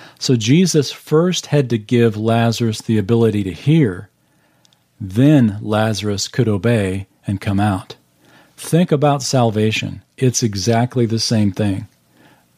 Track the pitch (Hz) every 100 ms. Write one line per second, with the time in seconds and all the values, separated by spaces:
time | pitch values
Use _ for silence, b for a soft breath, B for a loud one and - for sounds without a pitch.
0 | B B - 123 107 156 185 160 131 -
1 | - 151 175 175 - 147 123 117 104 120
2 | 117 104 110 117 117 110 117 110 - 107
3 | 95 117 113 104 95 85 139 165 123 90
4 | 104 _ _ _ _ _ _ _ _ _
5 | 98 98 143 151 113 104 110 107 110 98
6 | 104 98 - - 110 101 113 117 95 98
7 | 101 _ - 98 - 98 104 92 - -
8 | _ _ b b b _ - 160 180 147
9 | 147 143 - 131 117 107 110 107 101 92
10 | _ - 127 - 117 101 98 117 123 131
11 | 113 110 - 113 104 92 104 98 104 _
12 | _ b b b b